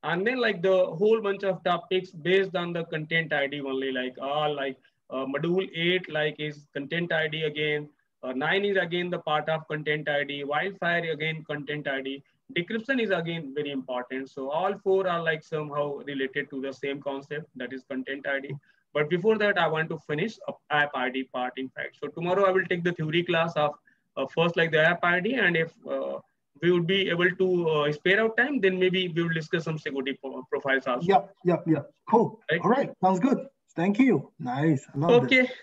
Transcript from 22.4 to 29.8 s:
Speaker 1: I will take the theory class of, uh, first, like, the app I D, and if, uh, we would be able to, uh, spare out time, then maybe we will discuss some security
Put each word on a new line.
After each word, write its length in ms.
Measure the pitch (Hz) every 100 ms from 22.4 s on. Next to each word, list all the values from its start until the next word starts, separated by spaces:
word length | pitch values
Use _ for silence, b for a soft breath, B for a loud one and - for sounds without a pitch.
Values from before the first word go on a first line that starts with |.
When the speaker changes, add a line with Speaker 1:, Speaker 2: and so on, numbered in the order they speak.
| 196
Speaker 1:
I 60 |
will 140 | 185 175
take 180 | 180
the 80 | 170
theory 320 | 175 156 165
class 300 | 175 165 165 160
of, 160 | 147 - _ _ _ -
uh, 80 | 135 -
first, 220 | 170 170
like, 140 | 165
the 120 | 156
app 200 | 160 175
I 160 | 175 180
D, 160 | 185 254
and 200 | 185 165
if, 160 | 160 _ -
uh, 300 | 135 135 139 _ _ _ _
we 80 | 170
would 140 | 180 170
be 240 | 196 185
able 220 | 170 180 180
to, 320 | 185 180 165
uh, 220 | 151 147
spare 280 | 147 180 196
out 140 | 226 220
time, 220 | 254 277
then 180 | 190 185
maybe 300 | 185 185 185
we 160 | 160
will 100 | 170
discuss 300 | 160 156 175
some 160 | 160
security 340 | 156